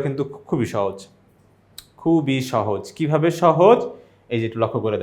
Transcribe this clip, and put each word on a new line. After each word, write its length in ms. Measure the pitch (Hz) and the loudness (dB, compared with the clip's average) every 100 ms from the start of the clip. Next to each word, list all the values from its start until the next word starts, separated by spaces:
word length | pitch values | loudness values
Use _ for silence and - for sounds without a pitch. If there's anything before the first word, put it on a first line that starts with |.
| 147 | 0
কিন্তু 160 | 135 139 | -4 -8
খু-, 100 | - - | -10 -6
খুবই 180 | 156 104 | -4 -2
সহজ, 220 | 110 98 95 - _ _ _ _ _ _ - - _ | -2 -4 -6 -18 _ _ _ _ _ _ -20 -20 _
খুবই 380 | 165 165 139 135 127 | 0 2 2 -2 0
সহজ। 300 | 117 104 98 - - | -2 -2 -4 -6 -6
কিভাবে 320 | 151 151 165 165 | -2 0 0 2
সহজ? 360 | 170 156 190 247 - - - _ - | 2 6 6 6 2 -12 -20 _ -8
এই 60 | 120 | -4
যে 40 | 110 | -4
একটু 100 | 113 | -2
লক্ষ্য 160 | 110 120 | -4 -2
করে 120 | 110 101 | -4 -2